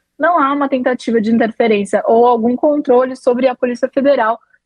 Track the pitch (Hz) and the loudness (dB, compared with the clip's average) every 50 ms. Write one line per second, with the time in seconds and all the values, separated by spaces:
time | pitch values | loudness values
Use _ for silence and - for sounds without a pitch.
0 | _ _ _ - 294 339 349 330 277 269 285 285 277 269 277 254 247 262 254 - | _ _ _ -4 -2 0 0 0 0 0 -2 -2 -4 -2 -2 -2 -2 -2 -4 -4
1 | - 240 226 233 208 226 233 226 240 214 - - 233 226 214 202 202 - - 196 | -4 -2 -2 0 0 0 0 0 0 0 -2 0 0 0 0 0 -2 -2 -2 -2
2 | - - 233 226 240 247 247 233 220 240 247 254 - 302 294 294 294 277 247 247 | 0 2 2 4 4 4 2 2 0 -2 -2 0 0 0 0 0 0 2 2 2
3 | 254 254 262 - - 262 247 247 262 254 247 - 262 247 247 - 269 254 - 277 | 2 0 -4 -4 -2 -2 0 2 0 0 0 -2 -4 -4 -4 -4 -4 -4 -2 0
4 | 254 285 277 254 220 220 233 - _ _ _ _ _ | 2 2 2 2 0 -2 -2 -4 _ _ _ _ _